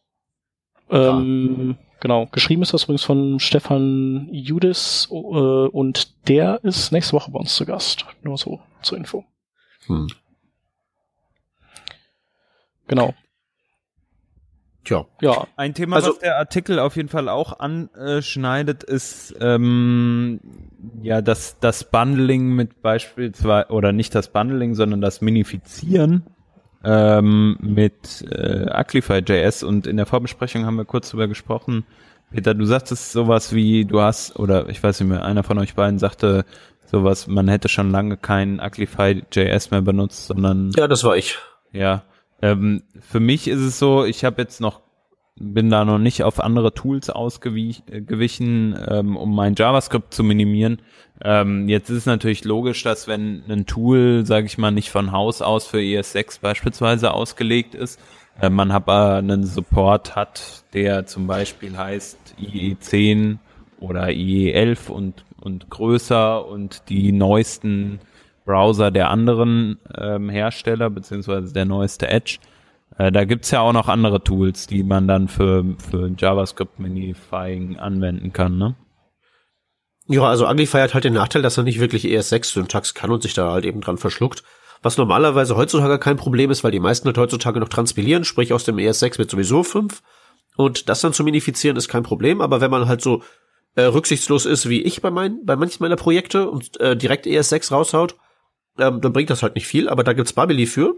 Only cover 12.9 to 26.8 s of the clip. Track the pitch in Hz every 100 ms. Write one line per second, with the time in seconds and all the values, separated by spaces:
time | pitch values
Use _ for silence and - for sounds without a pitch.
12.9 | 127 120 - _ _ _ _ _ _ _
13.9 | _ _ _ _ _ _ _ _ _ -
14.9 | 85 - _ 147 120 - - 143 147 175
15.9 | 165 156 - 175 147 151 185 180 170 139
16.9 | 160 147 160 123 120 - - 143 165 165
17.9 | 104 139 147 139 139 131 135 147 143 -
18.9 | 135 - - - - 120 120 120 120 120
19.9 | 120 120 120 120 117 - - - - 110
20.9 | 113 110 110 107 110 - - 120 - -
21.9 | 113 123 135 131 131 127 123 117 - 110
22.9 | 113 - - 120 - 110 104 - 110 101
23.9 | 104 110 110 - 104 120 135 120 110 107
24.9 | 101 101 - 110 110 - 95 - - 160
25.9 | 185 151 180 - _ _ _ _ _